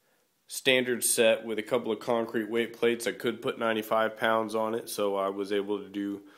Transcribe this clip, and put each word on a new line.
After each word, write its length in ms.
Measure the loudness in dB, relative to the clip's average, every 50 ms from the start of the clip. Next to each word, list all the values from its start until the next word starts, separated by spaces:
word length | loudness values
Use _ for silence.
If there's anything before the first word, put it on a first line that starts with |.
| _ _ _ _ _ _ _ _ _
standard 560 | -12 -12 0 2 4 4 4 4 2 0 0 0
set 420 | 0 2 4 6 6 4 4 0
with 140 | -4 -4 -4
a 40 | -2
couple 280 | 0 -2 0 0 -2
of 80 | -4 -4
concrete 500 | -2 0 0 0 0 -2 -2 -4 -2 0
weight 300 | 0 0 -2 -2 -2 0
plates. 300 | 2 2 2 2 -2 -4
I 40 | -4
could 300 | -2 -2 -4 -4 -2 -4
put 160 | -6 -4 0
ninety-five 580 | 0 0 0 0 0 0 2 2 2 0 0
pounds 380 | 0 2 2 2 2 2 0 -2
on 180 | -2 -2 -2 -2
it, 160 | -4 -6 -6
so 280 | -4 -2 -2 0 0
I 140 | 0 0 -2
was 220 | -2 -4 -4 0 0
able 280 | 0 0 0 -2 -4
to 80 | -6 -8
do 340 | -6 -6 -6 -4 -6 -8 -12 -16 -20